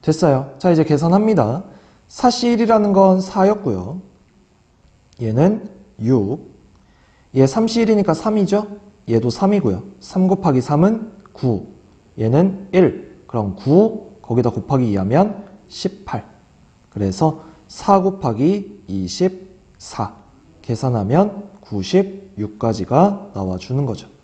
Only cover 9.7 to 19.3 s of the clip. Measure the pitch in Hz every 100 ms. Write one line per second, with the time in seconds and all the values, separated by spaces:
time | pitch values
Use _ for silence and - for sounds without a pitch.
9.7 | 95 - - - 185 185 196 180 127 123
10.7 | 147 185 226 - - - - 127 101 -
11.7 | - _ _ _ - 110 135 190 190 -
12.7 | 185 160 - - - - 117 101 95 131
13.7 | 165 220 - - - - 120 120 156 -
14.7 | 135 120 98 95 139 208 202 - - _
15.7 | - 190 - - 117 - - _ _ _
16.7 | _ _ - 98 92 160 156 - - _
17.7 | - - 196 185 190 135 107 147 202 -
18.7 | - - 98 92 - 185